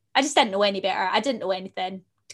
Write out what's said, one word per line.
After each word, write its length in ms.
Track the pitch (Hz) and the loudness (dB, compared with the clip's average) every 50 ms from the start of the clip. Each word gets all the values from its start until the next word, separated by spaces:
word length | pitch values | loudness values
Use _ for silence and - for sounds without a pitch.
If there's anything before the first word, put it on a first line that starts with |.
| _ _ - | _ _ 0
I 60 | 269 | 0
just 140 | 277 302 - | 2 4 4
didn't 160 | 330 262 220 | 4 4 4
know 120 | 190 202 208 | 2 2 2
any 160 | 202 196 190 | 2 2 0
better. 300 | 190 190 - - 190 185 | -2 -2 -2 0 -2 0
I 80 | 190 220 | 0 0
didn't 220 | 214 277 254 208 | 0 0 -4 -2
know 100 | - 185 | -2 -4
anything. 520 | 190 151 190 196 - - 185 185 196 190 - _ _ _ _ - | -4 -4 -6 -10 -8 -6 -6 -6 -8 -12 -16 _ _ _ _ -14